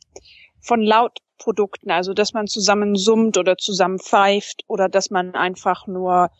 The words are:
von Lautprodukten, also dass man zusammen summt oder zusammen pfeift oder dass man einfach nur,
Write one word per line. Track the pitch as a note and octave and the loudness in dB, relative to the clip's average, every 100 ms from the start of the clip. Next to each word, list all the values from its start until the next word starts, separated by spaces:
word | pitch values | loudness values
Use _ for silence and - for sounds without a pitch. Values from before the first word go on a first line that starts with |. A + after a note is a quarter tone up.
| _ - - - - _ | _ -20 -20 -20 -20 _
von | - A#3 | -2 0
Lautprodukten, | G#3+ A3 A#3 - _ _ A3+ G#3 G3+ - - | 4 4 2 -4 _ _ -6 -2 -4 -6 -4
also | E3+ F#3 | -2 -2
dass | F#3+ G#3 | -2 -2
man | A3 G#3 | -4 -6
zusammen | A3 G3+ G3+ G#3 G3+ | -2 0 2 0 0
summt | G3+ A3+ A3+ F#3+ | 2 2 2 2
oder | F3+ F#3 | 0 0
zusammen | - F#3+ F3+ F#3 | -2 0 0 -2
pfeift | - G#3+ G3 G3+ - - - | 0 2 4 2 -4 -14 -6
oder | G3+ F#3+ | -2 0
dass | G3 - | 0 -2
man | F#3 F3+ F3+ | -4 -4 -4
einfach | F3+ F#3 F#3+ F3+ - | -4 -2 -4 -4 -6
nur, | F#3 F#3 F3+ F3 | -6 0 2 2